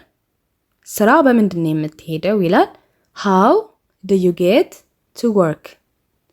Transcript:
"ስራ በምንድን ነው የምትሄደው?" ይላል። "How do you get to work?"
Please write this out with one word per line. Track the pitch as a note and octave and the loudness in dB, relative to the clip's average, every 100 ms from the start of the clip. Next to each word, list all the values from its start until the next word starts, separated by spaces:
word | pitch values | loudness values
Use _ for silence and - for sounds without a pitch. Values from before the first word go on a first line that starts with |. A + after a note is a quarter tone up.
| _ _ _ _ _ _ _ _ - | _ _ _ _ _ _ _ _ -14
"ስራ | - G#3+ D4+ | -2 2 2
በምንድን | C4+ A#3+ G#3 E3+ | 2 2 0 -2
ነው | E3 | -4
የምትሄደው?" | D#3 D3+ - - D#3+ F3 G#3+ | -4 -6 -10 -12 -8 -4 -2
ይላል። | E3+ A3 G4 - _ _ _ - | 0 0 0 -6 _ _ _ -8
"How | G#3 F#3 A3 G4 A4 _ _ _ | -2 2 2 2 -2 _ _ _
do | F#3+ G3 | -4 0
you | F3+ | 0
get | F3 F3 B3 F#4+ - _ _ _ - | 0 0 2 0 -8 _ _ _ -6
to | A#3+ | -2
work?" | G3+ E3 - - _ _ _ _ _ _ | 0 0 -2 -14 _ _ _ _ _ _